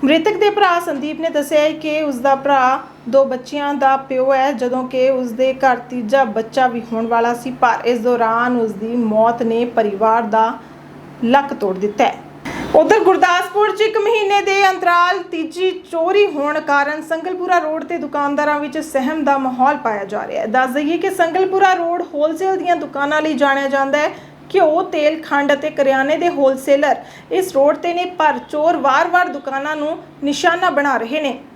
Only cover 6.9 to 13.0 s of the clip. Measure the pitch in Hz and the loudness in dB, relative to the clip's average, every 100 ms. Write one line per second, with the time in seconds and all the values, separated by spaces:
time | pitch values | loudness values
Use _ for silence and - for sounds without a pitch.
6.9 | 226 226 233 233 240 254 254 247 226 226 | -6 -2 0 0 -2 -6 0 0 2 0
7.9 | 240 226 240 226 226 247 247 226 190 220 | 0 0 0 2 0 0 0 -2 -4 -4
8.9 | 240 226 214 226 240 226 226 240 233 214 | -2 0 2 2 2 -2 0 -2 0 0
9.9 | 196 220 226 220 220 226 269 - - - | 2 2 2 2 2 2 -2 -12 -20 -20
10.9 | - - - 233 269 277 240 202 185 202 | -20 -20 -6 2 2 2 -4 -4 -2 -4
11.9 | 208 254 - - - - - - - 311 | 0 0 0 -14 -18 -14 -10 2 4 6
12.9 | 440 | 4